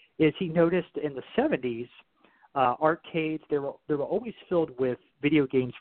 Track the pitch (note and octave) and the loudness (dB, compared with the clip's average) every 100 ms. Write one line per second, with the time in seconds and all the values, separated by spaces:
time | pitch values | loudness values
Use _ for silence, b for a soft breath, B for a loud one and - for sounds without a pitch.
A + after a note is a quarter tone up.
0 | b - D#3 - F3+ E3 E3 F3+ D#3+ - | b 0 0 2 -2 2 2 2 -4 -8
1 | D3 C3+ - - D4+ D#3+ B2+ A#2 A#2+ _ | -8 -8 -6 -2 0 -2 -4 -6 -10 _
2 | _ _ b b b C#3 B2+ B2 D#3 E3 | _ _ b b b 0 0 2 0 0
3 | - E3 D#3 D#3 - D3 C#3 - - D3 | -4 -4 -4 -6 -4 -4 -4 -8 -4 -4
4 | C#3+ F3+ A#3 - - F3+ D#3 B2+ C3 A#2+ | -2 -4 -6 -12 -2 0 0 0 -2 -2
5 | _ _ D3 D#3 C3+ C3+ B2+ - | _ _ 2 4 4 2 0 -2